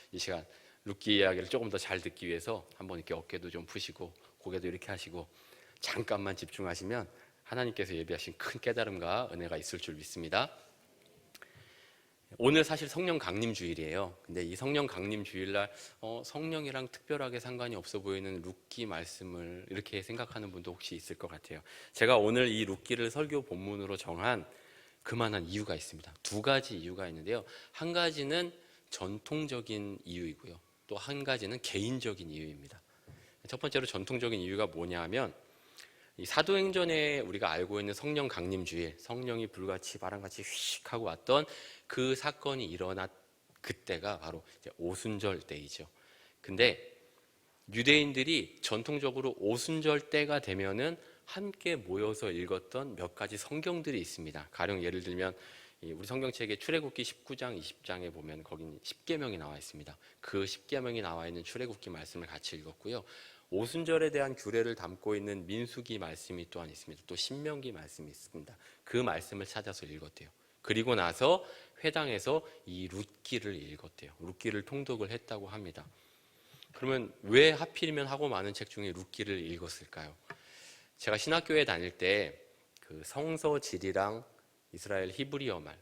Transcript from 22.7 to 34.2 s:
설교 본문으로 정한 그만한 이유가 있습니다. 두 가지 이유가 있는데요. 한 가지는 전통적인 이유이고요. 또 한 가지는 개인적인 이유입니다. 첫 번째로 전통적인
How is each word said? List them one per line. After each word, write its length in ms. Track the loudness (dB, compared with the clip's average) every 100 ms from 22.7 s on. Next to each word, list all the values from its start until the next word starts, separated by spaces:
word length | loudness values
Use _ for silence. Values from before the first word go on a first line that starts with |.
| -2 -2 0 0
설교 320 | 0 0 0
본문으로 540 | -2 -4 -4 -4 -4 -4
정한 500 | -4 0 2 2 -2 -14 -20 -20 -20 -14
그만한 420 | -4 2 2 2 0
이유가 300 | -2 -2 -4
있습니다. 360 | -6 -12 -16 -10
두 180 | -4 0
가지 360 | 4 4 2 -4
이유가 300 | -6 -6 -6
있는데요. 360 | -6 -2 -2 -4 -14 -16
한 220 | -6 -2
가지는 580 | 2 2 2 0 0 0 -6 -20 -20 -12
전통적인 1080 | -6 -4 -4 -4 -4 -2 -4 -4 -4 -4 -6
이유이고요. 560 | -8 -6 -6 -8 -14 -18 -20 _ -8
또 80 | -6
한 280 | -4 -4
가지는 360 | 0 0 -2 -4
개인적인 680 | -2 0 2 0 0 -2 -6
이유입니다. 520 | -8 -8 -10 -14 -20 -20 _ -20 -20 -20 -18 -10
첫 120 | -4
번째로 260 | 2 2 2
전통적인 540 | 0 -2 0